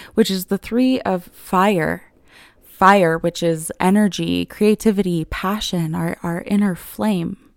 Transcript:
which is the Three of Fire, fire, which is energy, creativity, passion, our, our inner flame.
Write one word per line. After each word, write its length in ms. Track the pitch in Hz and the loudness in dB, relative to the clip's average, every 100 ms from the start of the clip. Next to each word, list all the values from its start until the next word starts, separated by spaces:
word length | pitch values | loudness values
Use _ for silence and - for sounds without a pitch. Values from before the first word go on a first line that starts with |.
| - | -4
which 180 | - 220 | 0 0
is 160 | 190 180 | 0 -4
the 120 | 202 | -6
Three 420 | - 226 254 262 | -2 0 2 0
of 240 | - 185 - | -2 -4 -6
Fire, 840 | - - 185 202 185 156 170 - _ _ - - _ _ - | -20 -2 2 2 2 0 -4 -10 _ _ -20 -20 _ _ 4
fire, 400 | 190 202 165 165 | 6 6 4 0
which 240 | 170 - | -2 -2
is 300 | 170 160 160 - | -2 -2 -6 -2
energy, 680 | 185 202 208 175 165 175 175 | 2 4 2 0 -4 -2 -4
creativity, 800 | - 208 214 220 196 190 170 | 0 2 2 2 0 0 -2
passion, 720 | 156 - 190 214 - 180 160 170 | -4 -6 -4 -4 -4 -4 -2 -2
our, 200 | 165 - | -4 -4
our 200 | 175 170 | -6 -6
inner 340 | - 202 202 170 | -2 0 0 -2
flame. 600 | - - 214 185 170 196 _ | -10 -6 -2 -2 -4 -10 _